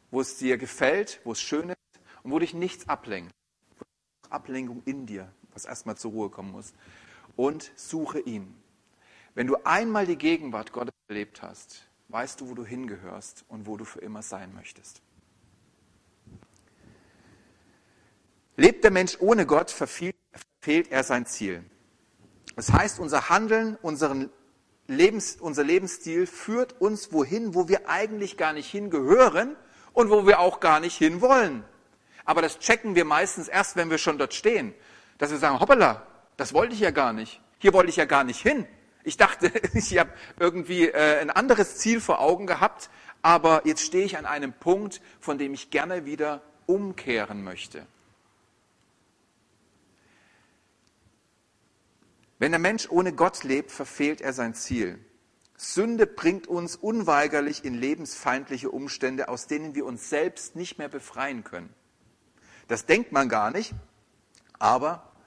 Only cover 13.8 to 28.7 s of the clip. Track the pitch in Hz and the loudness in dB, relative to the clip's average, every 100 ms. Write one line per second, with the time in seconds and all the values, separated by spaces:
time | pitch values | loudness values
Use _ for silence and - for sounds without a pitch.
13.8 | 110 - 107 107 - 98 95 95 - - | -14 -16 -16 -14 -14 -14 -14 -20 -20 -20
14.8 | - - _ _ _ _ _ _ _ _ | -20 -20 _ _ _ _ _ _ _ _
15.8 | _ _ _ _ - - _ _ _ _ | _ _ _ _ -20 -20 _ _ _ _
16.8 | _ _ _ _ _ _ _ _ _ _ | _ _ _ _ _ _ _ _ _ _
17.8 | _ _ _ _ _ _ _ - 170 - | _ _ _ _ _ _ _ 6 6 8
18.8 | 214 185 185 - 190 226 139 147 175 - | 4 4 0 0 4 4 6 4 2 -4
19.8 | 135 - 175 - _ - - _ 151 160 | -8 -6 -8 -10 _ -20 -20 _ 0 0
20.8 | 160 135 127 123 120 - 98 87 87 _ | 2 -2 0 -2 -4 -6 -6 -8 -12 _
21.8 | _ _ _ _ _ _ - - - - | _ _ _ _ _ _ -16 -8 2 4
22.8 | 202 - 156 143 - 185 220 220 220 214 | 2 -4 -2 -2 2 2 4 0 0 -4
23.8 | 165 147 151 135 139 - _ _ _ _ | -6 0 0 0 -6 -10 _ _ _ _
24.8 | - 135 196 220 - - 165 143 143 180 | -4 4 4 4 -6 -8 -4 0 2 2
25.8 | 185 - 165 170 180 - - 233 247 - | 0 -8 -4 -2 -2 -4 -4 -2 -2 0
26.8 | 202 208 - 156 135 214 220 175 170 190 | 0 0 -2 0 0 -2 0 0 2 0
27.8 | - 175 214 214 190 - 156 151 - | 0 -2 -2 -4 -8 -2 -2 -2 -8